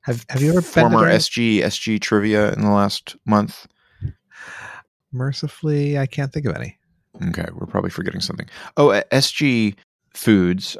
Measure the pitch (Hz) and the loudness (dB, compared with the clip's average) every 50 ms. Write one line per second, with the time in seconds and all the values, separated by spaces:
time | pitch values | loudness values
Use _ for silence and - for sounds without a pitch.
0 | - 131 120 120 - - - 131 143 156 170 180 170 - - 170 - 117 117 110 | -8 -6 -6 -6 -6 -6 -4 -2 0 2 2 2 0 0 2 4 4 6 6 4
1 | 110 - - 113 - - - 120 117 113 107 95 69 101 - - - 113 107 101 | 4 4 4 2 2 0 -2 0 2 2 2 2 2 0 -2 -4 -4 -2 -2 -2
2 | - - 110 104 104 107 107 104 104 104 - 104 104 104 104 101 101 101 - - | 0 0 2 2 2 2 2 2 2 0 0 0 2 2 2 2 2 0 -2 -6
3 | - - - _ _ - 107 104 104 - - - - _ _ _ _ _ _ _ | -12 -16 -20 _ _ 0 2 2 2 -2 -6 -14 -20 _ _ _ _ _ _ _
4 | - - - _ _ _ - - - - - - - - - - - _ _ _ | -12 -12 -12 _ _ _ -20 -20 -20 -20 -18 -18 -18 -18 -18 -20 -20 _ _ _
5 | _ _ 131 123 131 139 139 - 156 147 - - 165 151 147 143 143 143 147 139 | _ _ -8 -6 -6 -6 -4 -6 -8 -8 -8 -6 -4 -2 0 0 0 0 0 -2
6 | 135 - - 147 139 135 - 151 143 104 76 - - - - _ _ _ _ _ | -2 -2 -4 -4 -6 -4 -4 -4 -4 -4 -4 -6 -8 -12 -14 _ _ _ _ _
7 | _ _ - - - 87 - 87 82 - - - 92 - - 98 92 92 - - | _ _ -12 -8 -6 -4 -4 -4 -6 -8 -8 -10 -8 -4 -2 -2 -2 -2 -4 -6
8 | - - - - - - - - - - - - - - - 147 147 131 101 101 | -6 -6 -6 -6 -8 -8 -8 -10 -12 -14 -16 -20 -20 -4 2 4 4 4 4 2
9 | - - 131 135 135 - - - 151 135 123 113 110 104 101 - _ _ _ _ | 0 0 0 0 0 0 0 0 0 2 2 2 2 0 -2 -6 _ _ _ _
10 | _ _ - - - 117 107 95 90 87 90 95 - - - | _ _ -18 -2 2 4 6 6 6 4 2 -2 -4 -8 -10